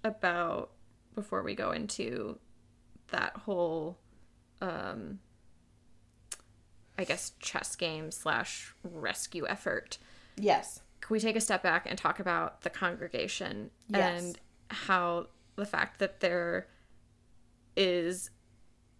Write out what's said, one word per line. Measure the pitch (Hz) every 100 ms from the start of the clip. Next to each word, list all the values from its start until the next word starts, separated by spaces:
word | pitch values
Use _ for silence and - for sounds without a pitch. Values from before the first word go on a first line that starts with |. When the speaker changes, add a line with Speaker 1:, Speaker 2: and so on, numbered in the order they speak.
Speaker 1:
about, | 220 214 180 175 170 - - - - - _
before | 214 208 190
we | -
go | - -
into | - 208 - 151 123 104 - - - - - - - -
that | - - -
whole, | - 180 170 165 156 180 - - - - _ -
um, | 190 - 95 - - 196 - - - - _ - - - - - - - - - - - - -
I |
guess, | 180 165 - -
chess | - - - -
game | 170 156 156
slash | - 156 117 - - - -
rescue | 180 165 110 - - 170 -
effort? | 202 - - - - - - - -
Speaker 2:
Yes. | 202 147 - - - -
Speaker 1:
Can | -
we | 220
take | 220 220
a |
step | 220 190
back | 180 165 -
and | 185
talk | - -
about | 180 170 165 -
the | 180
congregation | - 180 175 175 - - - 190 202 214 - -
Speaker 2:
Yes. | 208 180 175
Speaker 1:
and | 175 - - - -
how | - - 185 175 170 - - - -
the | 202
fact | - - -
that | 190 -
there | 180 175 170 180 - - - - - - - - - - - -
is | 190 175 170 180 - - - - - - _